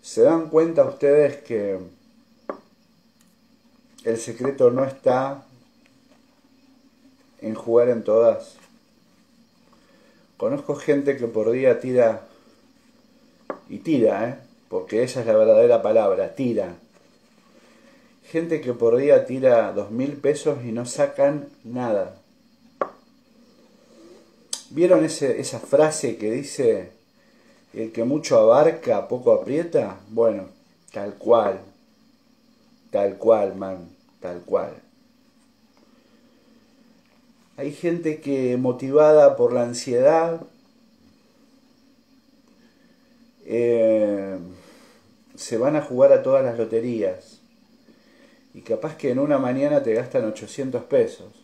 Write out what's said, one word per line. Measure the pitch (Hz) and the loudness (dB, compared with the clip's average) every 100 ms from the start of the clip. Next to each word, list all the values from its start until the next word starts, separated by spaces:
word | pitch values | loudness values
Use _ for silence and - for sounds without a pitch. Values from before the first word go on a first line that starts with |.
¿Se | - - | -8 2
dan | 127 165 156 | 4 4 0
cuenta | 151 165 156 | 0 2 2
ustedes | 127 - 143 147 143 139 | 0 0 2 4 2 -2
que | - 113 101 95 92 _ _ _ _ _ _ - _ _ _ _ _ _ _ _ _ _ _ _ _ _ | -8 -6 -4 -8 -10 _ _ _ _ _ _ -16 _ _ _ _ _ _ _ _ _ _ _ _ _ _
el | 113 113 | -6 -6
secreto | - 113 127 139 123 | -8 -8 -8 2 2
no | 127 | 4
está | 135 - 131 127 135 143 - _ _ _ _ _ _ _ _ _ _ _ _ _ _ _ _ _ _ _ | -4 -2 0 0 -2 -8 -18 _ _ _ _ _ _ _ _ _ _ _ _ _ _ _ _ _ _ _
en | 107 | -12
jugar | 110 - 117 123 | -10 0 2 2
en | 117 | 0
todas? | 107 110 117 101 - - _ _ _ _ _ _ _ _ _ _ _ _ _ _ _ _ _ _ | 0 4 4 2 -6 -20 _ _ _ _ _ _ _ _ _ _ _ _ _ _ _ _ _ _
Conozco | 110 143 - 139 | -4 -4 -6 -8
gente | - 143 139 135 | -2 0 0 -4
que | 117 | -4
por | 110 107 | -2 -2
día | 123 131 120 | 0 2 0
tira, | 131 123 113 110 - _ _ _ _ _ _ _ _ _ _ _ _ - _ | 0 2 2 0 -10 _ _ _ _ _ _ _ _ _ _ _ _ -18 _
y | 98 | -14
tira, | 165 143 107 98 117 | -2 2 2 0 -6
¿eh? | 135 - _ _ | -8 -20 _ _
Porque | 92 - 107 | -10 -4 -4
esa | 127 131 | -2 -4
es | 113 | 0
la | 107 | 2
verdadera | 110 110 120 117 | 4 6 6 4
palabra, | 104 110 104 92 95 - | 2 2 2 0 -4 -4
tira. | 131 107 90 85 _ _ _ _ _ _ _ _ _ _ _ _ _ _ | -4 -4 -6 -10 _ _ _ _ _ _ _ _ _ _ _ _ _ _
Gente | _ 165 170 160 | _ -6 -4 -4
que | 123 | -4
por | 120 117 120 | 0 2 2
día | 143 135 - | 4 4 4
tira | 131 131 120 101 | 0 2 4 2
dos | 98 98 | -4 -8
mil | 113 139 | -6 -6
pesos | - 135 147 156 135 | -4 -2 -2 -4 -6
y | 123 | -8
no | 113 123 | -10 -10
sacan | - 139 - 139 151 - _ | -4 -4 0 0 0 -10 _
nada. | 113 123 120 104 92 - _ _ _ _ _ _ - - _ _ _ _ _ _ _ _ _ - - - _ _ _ - - | -14 -8 -4 -4 -4 -12 _ _ _ _ _ _ -10 -10 _ _ _ _ _ _ _ _ _ -20 -20 -20 _ _ _ -18 -14
¿Vieron | 139 175 175 | -2 2 2
ese, | 156 - 135 113 | 2 -4 -4 -4
esa | - 117 | -6 -12
frase | - 139 156 151 123 - | -2 2 2 0 -8 -6
que | 104 | -6
dice, | 123 143 - 123 101 - _ _ _ _ _ _ _ _ | -6 -8 -2 0 0 -6 _ _ _ _ _ _ _ _
"El | 110 113 | -12 -10
que | 117 | -4
mucho | 117 147 - 123 | -4 -4 0 4
abarca, | 110 123 156 - - 104 - | 6 6 4 2 -2 -2 -2
poco | 123 117 | -2 2
aprieta"? | 110 101 143 170 156 104 95 - | 2 2 -6 -2 -2 -2 -10 -10
Bueno, | 110 113 101 92 _ _ _ _ | 0 0 0 -10 _ _ _ _
tal | 107 101 | -12 -12
cual. | 98 107 117 101 92 - _ _ _ _ _ _ _ _ _ _ _ _ | -10 2 2 2 -4 -12 _ _ _ _ _ _ _ _ _ _ _ _
Tal | 101 101 90 | -4 -4 -2
cual, | 113 107 98 | 2 2 2
man. | 95 95 92 87 _ _ _ | -6 -10 -12 -16 _ _ _
Tal | 92 90 | -14 -14
cual. | 87 95 85 78 _ _ _ _ _ _ _ _ _ _ _ _ _ _ _ _ _ _ _ _ _ _ _ _ _ _ _ - | -6 -4 -4 -14 _ _ _ _ _ _ _ _ _ _ _ _ _ _ _ _ _ _ _ _ _ _ _ _ _ _ _ -12
Hay | 139 | -12
gente | 143 170 170 165 151 | -6 -4 -4 -4 -6
que, | 139 139 127 123 | -4 -2 -2 -2
motivada | 127 123 135 143 151 151 139 - | -2 -4 0 4 8 8 8 6
por | 120 | 0
la | 123 | 0
ansiedad, | 120 120 - 120 135 160 165 165 - _ _ _ _ _ _ _ _ _ _ _ _ _ _ _ _ _ _ _ _ _ _ _ _ _ _ _ _ _ - | -4 -6 -4 2 4 4 0 -6 -12 _ _ _ _ _ _ _ _ _ _ _ _ _ _ _ _ _ _ _ _ _ _ _ _ _ _ _ _ _ -8
eh, | 117 120 117 110 110 104 101 98 92 90 90 - - - _ _ _ _ - | -2 0 2 2 2 0 -2 -8 -12 -14 -20 -20 -20 -20 _ _ _ _ -18
se | - 113 | -8 -2
van | 131 151 | -2 -2
a | |
jugar | 143 123 139 | -4 2 6
a | 131 | 6
todas | 127 135 | 4 0
las | 131 117 | 0 -2
loterías. | 110 113 123 117 95 92 - - _ _ _ _ _ _ _ _ _ _ _ | -2 -2 -4 -4 -4 -6 -16 -20 _ _ _ _ _ _ _ _ _ _ _
Y | - | -20
capaz | - 113 156 - | -6 -6 -4 -6
que | 139 | -4
en | 123 | -2
una | 147 143 | 0 0
mañana | 127 131 143 147 | 0 -2 0 0
te | 113 | 0
gastan | 110 127 135 110 | -2 -2 -4 -4
ochocientos | - 104 - 135 123 | -8 -14 -10 -8 -8
pesos. | - 135 113 - 90 _ | -2 0 0 -4 -20 _